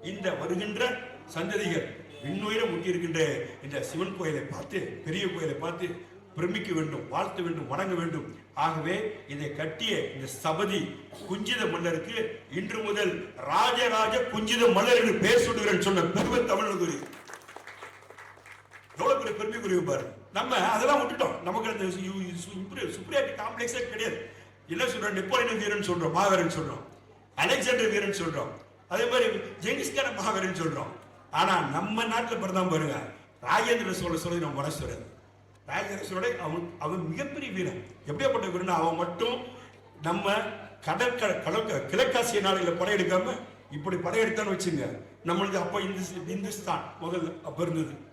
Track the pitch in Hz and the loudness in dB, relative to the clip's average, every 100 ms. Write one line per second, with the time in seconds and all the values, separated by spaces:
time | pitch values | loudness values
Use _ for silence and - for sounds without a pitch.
0 | 160 202 185 - 165 180 208 214 254 247 | -6 -2 -2 0 0 -2 -2 0 0 0
1 | - - - 160 190 208 196 165 - - | -8 -14 -10 -4 -2 0 0 0 -2 -10
2 | - - 143 190 208 220 233 165 180 175 | -16 -10 -6 -4 0 2 2 0 0 0
3 | 170 160 156 123 - - 139 139 - 160 | 0 2 2 2 -4 -10 -6 -4 -4 -2
4 | 185 - 160 143 - - - 190 - - | -4 -2 -2 -2 -4 -8 -6 -4 -4 -8
5 | 156 175 190 165 156 139 165 170 180 - | -4 -2 -2 -2 -2 -2 -4 -4 -6 -6
6 | - - - - 180 - - 165 151 135 | -12 -20 -14 -4 -2 -2 -2 0 0 -4
7 | - 156 190 - 170 156 123 143 196 180 | -4 -2 -2 -2 -4 -4 -4 -2 0 0
8 | 165 151 123 - - - 156 156 151 202 | 0 -4 -6 -12 -12 0 0 2 -2 -2
9 | - - - 143 147 - 156 - 226 175 | -2 -6 -10 -6 -6 -4 -6 -4 -2 0
10 | - 135 131 - 156 160 202 170 135 - | -2 -6 -10 -4 -2 2 2 0 -2 -6
11 | - - - 196 208 240 190 165 170 160 | -14 -14 -6 -4 -2 0 0 0 0 0
12 | 196 226 220 - - 147 214 220 214 202 | -2 -2 -2 -4 -6 -4 -4 -4 -2 2
13 | 185 - - - 139 151 - 247 247 220 | 2 0 -8 -10 0 4 4 4 4 4
14 | 220 254 247 214 220 240 240 190 240 240 | 4 2 2 0 0 6 6 8 8 8
15 | 220 185 185 240 - 233 208 190 190 190 | 8 4 6 6 6 2 4 4 4 4
16 | 170 190 - 240 - 196 214 185 175 143 | 4 2 2 2 4 2 2 2 0 -2
17 | - - - - - - - - - - | -8 -14 -16 -16 -16 -18 -18 -16 -16 -18
18 | - - - - - - - - - - | -20 -20 -20 -20 -20 -20 -20 -20 -20 0
19 | - - 220 208 214 214 196 180 143 139 | 4 4 2 -2 -2 -2 2 2 2 0
20 | 123 - - 196 254 254 185 220 262 285 | -2 -10 -6 -2 2 2 4 4 6 4
21 | 240 - - - - 208 220 220 185 180 | 4 2 0 0 -2 -2 -2 -2 -2 -2
22 | 185 190 180 170 - 185 196 269 202 - | -4 -4 -6 -6 -8 -8 -8 -6 -6 -6
23 | 180 285 262 - 214 233 240 254 240 220 | 0 0 2 -2 -6 -4 -4 -2 -4 -2
24 | 226 - - - - - - 165 240 208 | -4 -4 -10 -16 -20 -20 -8 -2 -2 0
25 | 208 190 180 247 233 220 208 208 185 170 | -2 -2 2 2 2 0 0 0 0 0
26 | 160 165 202 185 160 - 143 120 - - | 2 4 6 6 4 0 -4 -6 -12 -18
27 | - - - - 180 269 254 247 220 202 | -20 -20 -16 -2 2 2 4 4 4 2
28 | 196 180 170 143 - - - - - 196 | 0 0 -2 -2 -4 -8 -16 -20 -6 0
29 | 247 254 226 - - - 196 269 - 277 | 2 4 4 2 -6 -6 -2 -2 -2 0
30 | 269 - 196 196 190 156 156 123 - - | 0 0 0 0 0 0 -2 -2 -6 -10
31 | - - - 151 190 180 139 147 196 220 | -18 -20 -4 2 4 4 2 -2 0 0
32 | 226 226 233 214 185 185 185 156 151 139 | 0 0 0 -2 0 0 2 2 2 -2
33 | - - - - - 214 233 233 190 175 | -6 -14 -20 -12 2 2 4 2 2 -2
34 | 175 160 175 170 151 135 147 - 127 - | 0 -2 0 -2 -2 -2 -4 -4 -6 -8
35 | - - - - - - - 156 202 196 | -12 -18 -20 -20 -20 -20 -6 -4 -4 -6
36 | - 185 175 - 151 170 170 - 151 180 | -4 -2 0 0 -2 -4 -6 -6 -4 -2
37 | 160 165 - 320 269 190 180 - - - | -2 -4 -4 -6 -6 -2 -2 -4 -10 -14
38 | - 147 - - 190 175 185 170 165 165 | -8 0 2 2 0 -2 0 2 2 2
39 | 175 - 226 233 - - - - - - | -2 0 -2 -2 -6 -14 -18 -20 -20 -6
40 | 151 190 202 214 - - - - - 180 | -2 0 2 0 0 -8 -14 -10 -4 2
41 | 240 240 214 - 160 190 - 143 - 196 | 2 2 0 0 0 0 0 -2 0 4
42 | 262 247 226 208 190 185 175 170 185 208 | 4 4 4 2 4 4 2 2 2 2
43 | 175 185 226 - - - - 143 151 180 | 4 4 2 -4 -8 -16 -12 -8 -2 -2
44 | 170 214 220 220 208 190 180 151 117 - | 0 2 2 2 0 0 0 0 -2 -6
45 | - - 170 185 196 190 170 202 196 185 | -12 -8 0 2 2 0 0 -2 -2 -4
46 | 180 180 160 190 196 - - 160 - - | -6 -8 -6 -4 -4 -6 -4 -4 -4 -8
47 | 165 175 156 - 151 147 170 160 143 - | -4 -2 -4 -6 -10 -4 0 0 -2 -6
48 | - | -16